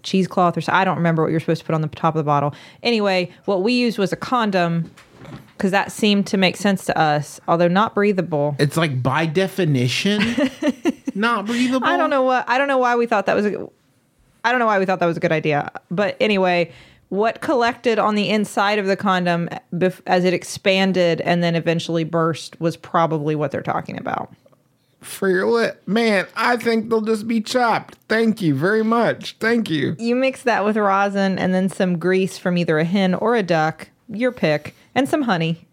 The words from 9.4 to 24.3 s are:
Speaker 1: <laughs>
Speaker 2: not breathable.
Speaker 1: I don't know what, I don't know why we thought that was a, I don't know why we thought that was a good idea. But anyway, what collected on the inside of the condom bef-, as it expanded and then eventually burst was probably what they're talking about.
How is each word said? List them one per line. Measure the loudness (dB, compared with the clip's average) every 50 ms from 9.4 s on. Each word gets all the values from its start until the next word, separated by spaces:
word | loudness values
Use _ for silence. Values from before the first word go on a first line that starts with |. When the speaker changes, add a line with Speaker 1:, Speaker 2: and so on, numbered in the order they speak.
| -2 0 0 -2 0 2 2 2 2 0 0 0 0 0 0 0 0 0 0 0 0 -2 -2 -2 -4 -4 -4
Speaker 1:
<laughs> | -2 -4 -6 -6 -4 _ -8 -4
Speaker 2:
not | -2 0 0 0 -2 -2
breathable. | -4 -2 0 0 0 0 0 0
Speaker 1:
I | 0 0
don't | 0 0 0
know | 2 0 2
what, | 2 0 0 0 0
I | 0
don't | 0 0
know | 0 0 0
why | 2 2 2
we | 0 0
thought | 0 0 0 0
that | 0 0
was | 0 0
a, | -2 -4 -6 -10 -14 _ _ _ _ _ _ _ _ _ _ _ _ _ _ -2
I | 0
don't | 0 2
know | 2
why | 2 2
we | 2 2
thought | 0 0 0
that | 0
was | 0 0
a | 0
good | 0 0
idea. | 0 0 0 0 0 0 -2 -4 _ -14 _ _
But | -2 -2 -2 -2 0 0
anyway, | 0 2 2 2 2 2 2 0 0 -2 -6 -20 -20 -20 -20 _ _ _
what | -2 0 0 -2 -2 -4
collected | -4 -2 0 2 2 0 -2 -2 -2 0 0 2
on | 2 2 2
the | 0 0 0
inside | 0 0 0 -2 -2 0 0 2 0 0
of | 0
the | 0 -2
condom | 0 0 0 0 2 2 0 0 0 -2 -4 -8 -12 _ _ -2
bef-, | 0 0 0 0 -4 _
as | 0 2 2 4
it | 2 0
expanded | 0 -4 -8 -14 -2 0 2 2 4 2 2 2 2 2 2 2 0
and | 0 0 0 2 2
then | 0 0
eventually | 0 0 0 -2 -2 -2 -2 -2 -2 -2
burst | -2 -2 0 0 0 -2 -4 -10 -16 -10 _
was | -4 -4 -4
probably | -4 -10 -2 0 0 2 2 0 -2 -2 -2 -2
what | -2 -2 -4
they're | -4 -6
talking | -4 -4 -4 -4 -6 -8 -12
about. | -8 -6 -6 -6 -6 -6 -10